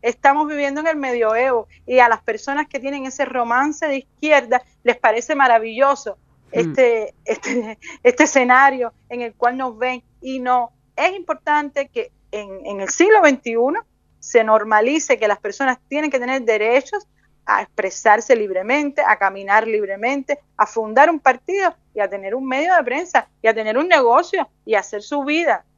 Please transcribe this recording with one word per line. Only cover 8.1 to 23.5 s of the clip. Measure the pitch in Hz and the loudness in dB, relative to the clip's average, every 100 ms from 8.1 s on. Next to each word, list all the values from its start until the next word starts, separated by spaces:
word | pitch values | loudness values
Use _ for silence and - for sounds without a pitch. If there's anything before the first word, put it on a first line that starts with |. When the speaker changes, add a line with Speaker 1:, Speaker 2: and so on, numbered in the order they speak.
| 247 | 2
Speaker 1:
escenario | 302 277 247 254 277 262 233 _ _ | 2 2 4 6 4 2 -8 _ _
en | 247 | -10
el | 240 | -10
cual | _ 240 254 | _ -2 -2
nos | 254 214 | -8 -4
ven, | 247 254 _ _ | -6 -6 _ _
y | 254 262 | -10 -8
no. | 247 254 240 _ _ - | 0 0 -2 _ _ -4
Es | 330 392 | -2 -4
importante | 339 302 - 294 294 277 277 | -8 -8 -2 -2 -2 -8 -8
que | - - _ _ | -8 -10 _ _
en, | 208 202 190 - | -12 -12 -14 -10
en | 202 | -8
el | 196 | -8
siglo | - 359 427 | 0 2 4
veintiuno | 320 262 240 226 254 359 - _ _ _ | 4 2 -4 -2 0 -2 -10 _ _ _
se | - 233 | 0 0
normalice | 220 220 214 214 233 302 - 240 | 4 2 2 2 2 -2 0 0
que | 214 | 0
las | 202 | -2
personas | 208 202 269 247 _ | -6 -4 -4 -4 _
tienen | 285 302 | -6 -2
que | 262 | -4
tener | 247 269 | -2 -4
derechos | 233 220 214 254 269 415 _ _ _ _ - | 0 0 2 0 0 -10 _ _ _ _ 0
a | 202 | 0
expresarse | 196 - 190 - 226 214 226 240 | 0 -6 -6 0 4 4 4 2
libremente, | 208 185 202 285 285 285 - | 2 -4 -2 -2 -2 0 0
a | 214 | 2
caminar | 196 196 196 208 226 | 0 -4 0 0 2
libremente, | 214 196 196 233 277 269 285 _ - | -4 -4 -4 -4 -4 -4 -8 _ -2
a | 208 | -2
fundar | 226 220 220 302 | 0 0 4 4
un | 320 | 4
partido | 269 254 - 392 370 - _ | 0 0 -4 -2 -2 -4 _
y | - | -6
a | 202 | -6
tener | 196 196 240 | -6 -8 -8
un | 269 | -4
medio | 254 330 359 | -2 2 2
de | |
prensa | 240 262 349 - - _ | 2 -6 0 0 -2 _
y | |
a | 220 | -2